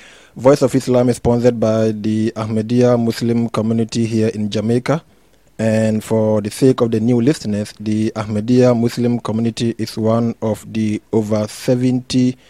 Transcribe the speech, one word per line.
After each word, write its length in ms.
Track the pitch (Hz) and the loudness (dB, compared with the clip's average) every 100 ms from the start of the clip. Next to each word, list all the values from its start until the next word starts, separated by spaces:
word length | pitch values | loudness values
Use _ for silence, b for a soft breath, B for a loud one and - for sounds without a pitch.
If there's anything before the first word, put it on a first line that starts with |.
| B B B - | B B B 2
Voice 260 | 123 143 | 4 4
of 140 | 127 135 | 2 0
Islam 340 | 123 123 123 | 2 2 2
is 60 | 117 | 0
sponsored 440 | 120 120 123 120 | 0 2 2 2
by 320 | 110 110 110 | 0 2 0
the 400 | 107 107 110 110 110 | 0 -2 0 -2 -2
Ahmadiyya 680 | 110 110 110 120 123 120 | -4 -4 0 2 4 4
Muslim 460 | 117 113 117 117 117 | 0 -2 -2 0 0
community 560 | - 107 113 113 117 110 | -2 0 0 -2 -2 -2
here 220 | 110 110 | 0 0
in 240 | 107 107 | -2 -4
Jamaica. 520 | 107 110 120 123 151 - b b b b - | -2 0 -2 0 -4 -6 b b b b -4
And 460 | 110 110 110 110 | 0 2 0 -2
for 380 | - 110 110 107 | -2 0 2 0
the 100 | 104 | -2
sake 300 | - 131 127 | 2 2 4
of 100 | 117 | 0
the 80 | 113 | 0
new 200 | 120 123 | 2 2
listeners, 540 | 117 160 - 104 107 - | 2 0 -4 -4 -6 -8
the 320 | 107 107 110 | -4 -2 -2
Ahmadiyya 680 | 107 104 107 110 127 127 120 | -4 -6 -4 2 4 4 4
Muslim 400 | 117 - 120 120 | 0 -2 -2 -2
community 520 | - 110 117 113 117 - | -4 -2 -2 -2 -4 -4
is 180 | 110 - | -8 -2
one 380 | 110 113 117 113 | 0 2 0 -4
of 280 | 110 104 - | -4 -6 -6
the 300 | 107 110 104 - | -4 -2 -4 -2
over 340 | 113 107 107 107 | -2 0 -2 -4
seventy 920 | - - 127 127 127 123 131 127 127 | -6 -2 0 0 -2 -2 0 0 -2